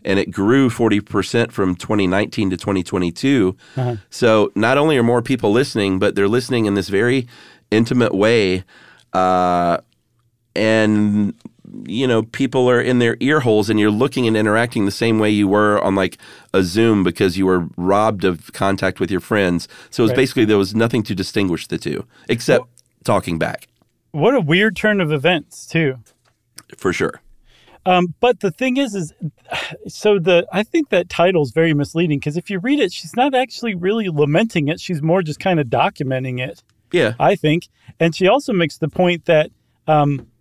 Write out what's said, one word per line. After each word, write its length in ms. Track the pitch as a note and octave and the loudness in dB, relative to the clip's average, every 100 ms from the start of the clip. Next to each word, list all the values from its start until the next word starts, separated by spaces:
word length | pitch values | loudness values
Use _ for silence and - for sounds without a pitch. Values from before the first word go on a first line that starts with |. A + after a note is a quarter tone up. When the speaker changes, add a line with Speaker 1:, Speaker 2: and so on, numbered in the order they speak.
| - | -2
Speaker 1:
and 140 | F#2+ | -2
it 100 | - | -2
grew 400 | G2 G2+ C3+ B2+ | -2 2 4 2
forty 300 | A2+ A2+ G#2 | 2 0 0
percent 500 | - G#2 F#2 A#2 A#2 | -2 -4 -2 -2 -2
from 240 | - F#2 F2+ | -2 -2 -2
twenty 300 | - G#2 F#2 | -2 0 2
nineteen 460 | F#2+ - - F#2+ | 0 -2 -2 -4
to 60 | F2+ | -4
twenty 260 | - F#2+ | -4 -4
twenty-two. 760 | F2 F#2+ F2 E2+ C3 C3+ F#2 - - - | -4 -4 -4 -2 0 2 0 -2 -12 -6
Speaker 2:
Uh-huh. 200 | B2 A2 _ | -6 -8 _
Speaker 1:
So 400 | - A#2 A2 G2+ | -2 2 2 2
not 240 | G#2 A2+ C#3 | 0 0 2
only 200 | D#3 C3+ | 2 2
are 40 | |
more 200 | A#2 A#2+ | 2 0
people 280 | A#2+ B2+ G#2+ | 0 -2 2
listening, 460 | A#2 C3+ A2+ G2 F#2+ | 0 0 -2 -2 0
but 160 | G#2 | 0
they're 140 | G2 G2+ | 0 0
listening 400 | A#2+ B2 B2 G#2+ | 0 -2 -2 0
in 80 | G2+ | -2
this 140 | F#2+ | -2
very 380 | F#2+ A#2+ C3+ A#2+ - - - - | 0 0 0 -4 -16 -20 -20 -2
intimate 420 | A2 A#2 B2+ A#2 | 0 2 2 0
way. 500 | F#2+ G#2+ A#2 F#2+ F#2 - - - _ _ | 2 2 4 2 -2 -6 -20 -20 _ _
Uh, 640 | F#2 F#2 F#2 F2+ F2 F2 E2+ _ _ _ _ _ _ _ - | 0 2 2 2 2 0 -2 _ _ _ _ _ _ _ -2
and, 800 | A2 A2 G#2+ G#2+ G#2 G#2 G2+ - - _ G1+ G1+ G1+ | 0 2 2 2 2 0 -2 -4 -16 _ -20 -18 -8
you 220 | G#2+ C3 | -4 0
know, 160 | A2+ | 0
people 460 | A2+ - C3 B2+ B2 | -2 -4 -2 2 2
are 120 | A#2+ | 2
in 180 | A2+ B2 | 2 2
their 160 | A#2 - | 0 0
ear 220 | C3+ D3+ | 0 0
holes 280 | B2 G#2+ G#2 | 2 2 2
and 100 | G#2+ | 2
you're 120 | G#2+ | 2
looking 340 | G#2 B2+ C3 A#2 | 2 0 0 0
and 80 | A2 | 2
interacting 500 | G#2+ A2 A#2+ A2+ G2 | 2 2 0 -2 -2
the 60 | |
same 280 | - A2+ A2 | 0 0 2
way 100 | G#2+ | 2
you 180 | G#2 G2 | 2 2
were 320 | G#2 G#2+ G#2 | 2 2 2
on, 120 | F#2+ G2 | 0 0
like, 220 | F#2 - - - - | -2 -6 -20 -20 -2
a 100 | G2 | 0
Zoom 400 | F2 G#2 A2+ G#2 | 0 2 4 4
because 340 | F2+ - G2 F2 | 2 0 0 2
you 80 | F#2+ | 2
were 220 | F#2 E2+ - | 0 -2 -4
robbed 460 | F2+ G2+ A2 G2 | 0 2 2 0
of 280 | F#2+ E2+ - | -2 -2 -10
contact 460 | - G2 G2 F#2+ - | -4 -2 0 -2 -2
with 120 | F#2 | -4
your 80 | F2+ | -4
friends. 480 | - G#2+ F#2 E2+ - - - | -2 0 0 -2 -6 -20 -10
So 100 | - | 0
it 40 | A#2 | 2
was 40 | |
Speaker 2:
Right. 60 | B2+ | 2
Speaker 1:
basically, 280 | C3 C3+ G#2+ | 0 2 2
there 120 | G2+ | 4
was 160 | G2 | 2
nothing 300 | A2 A#2 B2 | 0 0 0
to 100 | G2+ F#2+ | -4 -6
distinguish 520 | F#2 G#2+ G2 D#2+ - | -4 -2 -2 -4 -6
the 100 | E2+ | -8
two 280 | D#2+ - - _ - | -6 -8 -10 _ -6
except 340 | A#2 D3 B2 | -4 0 0
Speaker 2:
Well, 80 | - _ _ _ | 0 _ _ _
Speaker 1:
talking 340 | - G2+ F#2 E2 | -2 -2 -2 -4
back. 300 | E2 - - _ _ _ _ | -4 -6 -16 _ _ _ _
Speaker 2:
What 220 | D3 G3+ | 0 2
a 80 | C#4 | 2
weird 340 | D3 F3+ G#3+ F#3 | 2 2 2 0
turn 240 | G#3+ G3+ | -2 0
of 120 | D#3 | 0
events, 560 | D3+ D#3 E3+ - - - | 0 0 0 -4 -20 -4
too. 320 | E3 D3 B2+ - _ _ _ _ - _ - | -2 -2 -4 -14 _ _ _ _ -20 _ -6
Speaker 1:
For 160 | F#2+ | -4
sure. 300 | E2 C2+ - _ _ _ _ _ _ F#3 | -2 -4 -4 _ _ _ _ _ _ 0
Speaker 2:
Um, 300 | F3+ F3+ - | 2 0 0
but 200 | A#3+ - | 0 2
the 120 | G3 | -4
thing 260 | - C4 B3+ | -2 -2 -2
is, 180 | C4 G3+ | -2 -4
is, 180 | - - E3 _ - | -8 -10 -14 _ -12
<sighs> 360 | - - - F3+ | -10 -10 -14 -18
so 300 | - G#3+ G3+ | -2 0 2
the, 300 | E3+ F3 - | 4 2 2
I 120 | F3+ | -4
think 260 | G#3+ E4+ C#4+ | -2 -4 0
that 180 | F#3+ F#3 | -2 -2
title's 440 | - F3+ F3+ C3+ | 0 2 2 0
very 220 | D#3 E3 D3 | 0 0 0
misleading, 440 | C#3+ D#3+ E3+ C#3+ | -2 -2 -2 -2
'cause 160 | D3+ D#3+ | -4 -8
if 140 | - | -8
you 80 | F#3+ | -6
read 200 | A#3 D4 | -2 -2
it, 120 | F#3+ | -2
she's 240 | - D#3 A#3+ | -6 -8 -2
not 200 | C#4 B3+ | 0 0
actually 400 | C4 - A#3 F3+ | -4 -6 -8 -4
really 340 | F#3 A3+ F#3+ | -2 -2 -2
lamenting 600 | D3+ C#3+ D#3+ A3+ F3 C#3+ | 0 2 2 0 -2 -2
it. 100 | F3 | -4
She's 220 | - E3 | -6 -4
more 180 | D#3+ F#3+ | 0 0
just 180 | D#3 C#3+ | -2 -4
kinda 240 | F#3+ E3 | -2 0
documenting 760 | B2 B2 F3+ - C3 B2+ C3 B2 | 0 0 -2 -2 -6 -4 -6 -6
it. 240 | B2+ - _ _ - | -8 -12 _ _ -4
Speaker 1:
Yeah. 220 | - A2+ A#2 | 0 0 2
Speaker 2:
I 160 | D3 G3 | 0 2
think. 320 | D#3 E3+ - _ - - | 0 -2 -4 _ -16 -2
And 160 | E3+ D#3+ | -2 2
she 120 | F#3 | 2
also 260 | C#4+ C#4+ | 2 0
makes 240 | G3 E3 - | -2 -2 -2
the 100 | D#3 | -6
point 360 | - F3+ E3+ - | 0 0 0 2
that, 260 | D#3 D#3+ _ _ _ - | 2 2 _ _ _ 0
um, 400 | D3+ D3 C3+ - _ | 2 2 -2 -10 _